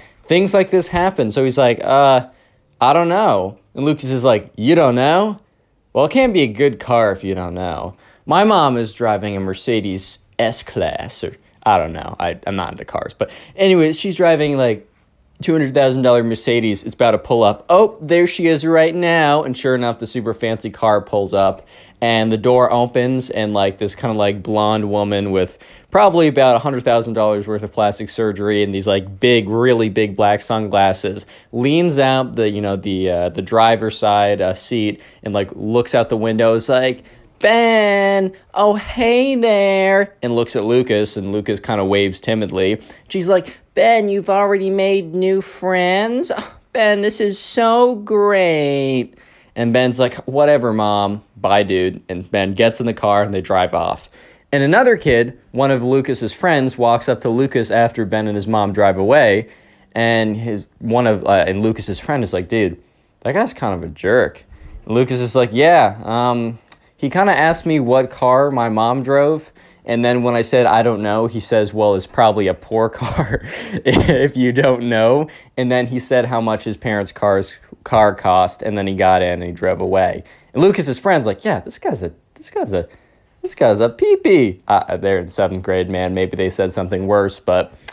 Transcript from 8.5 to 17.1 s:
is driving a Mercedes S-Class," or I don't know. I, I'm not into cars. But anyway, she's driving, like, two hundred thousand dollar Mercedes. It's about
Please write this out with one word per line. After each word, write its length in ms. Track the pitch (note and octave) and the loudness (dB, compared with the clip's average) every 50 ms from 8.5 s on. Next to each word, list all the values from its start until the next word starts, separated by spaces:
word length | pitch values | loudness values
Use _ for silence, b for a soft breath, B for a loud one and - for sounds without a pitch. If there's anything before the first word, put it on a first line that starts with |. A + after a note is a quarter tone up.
| G#3 F3 D3+ C3+ B2 | 4 4 4 2 2
is 160 | A#2 A2+ G#2+ | 0 -4 -6
driving 420 | - - A#2+ A2 G#2 F#2+ G#2 G#2 G2+ | -6 -4 -2 0 0 -2 -2 -6 -6
a 40 | G2 | -6
Mercedes 800 | F#2+ F#2+ F#2 - - B2+ A#2 A2 G2 G2+ F#2 F#2+ - - - - _ _ _ - | -6 -6 -8 -6 -4 -4 -4 -2 -2 -4 -6 -8 -8 -10 -12 -12 _ _ _ -4
S-Class," 880 | A#2+ A2+ A#2 - - - - G#2+ F2 D#2 - - - - - - - | -4 -2 -4 -6 -10 -8 -6 -6 -4 -4 -6 -8 -12 -12 -12 -12 -12
or 120 | - - - b b b b | -12 -12 -14 b b b b
I 160 | b G#2+ G2+ F2+ | b 2 2 2
don't 160 | D#2 D#2+ E2 | 0 -2 -8
know. 200 | E2 - - - - | -10 -12 -12 -8 -6
I, 180 | - F2 E2+ - - | -6 -6 -6 -6 -8
I'm 80 | - G2 | -8 -6
not 180 | F#2+ E2+ - | -6 -6 -8
into 120 | - - - | -10 -14 -12
cars. 300 | - - - - - - | -8 -4 -4 -4 -4 -4
But 160 | - - B B B B B B | -8 -8 B B B B B B
anyway, 360 | - G3 F#3+ F#3 E3+ D#3 D#3 D#3 | 0 2 4 4 4 4 2 0
she's 220 | - - G3 E3 | -2 -4 -4 -2
driving, 400 | - F3+ E3+ D#3+ D3 D3+ D3 C#3+ C3+ | 2 2 4 4 2 2 0 0 2
like, 280 | B2+ A#2+ A2 G#2+ - _ _ _ _ _ _ _ _ _ _ - | 2 0 0 -2 -6 _ _ _ _ _ _ _ _ _ _ -8
two 120 | - - | -2 0
hundred 200 | D#3+ D#3+ C#3+ C3+ | 0 2 2 2
thousand 300 | C3 C#3+ C3+ C3 C3 C3+ | 2 2 4 4 2 2
dollar 200 | B2+ B2 A#2+ A#2+ | 4 4 4 4
Mercedes. 640 | A#2 A#2 A2+ A2 - B2+ A#2 A#2+ A2+ A2 G2 - - | 2 0 -2 -2 -2 0 0 0 0 0 -2 -4 -6
It's 100 | A2 - | -8 -2
about 180 | - B2 A2+ | 0 2 2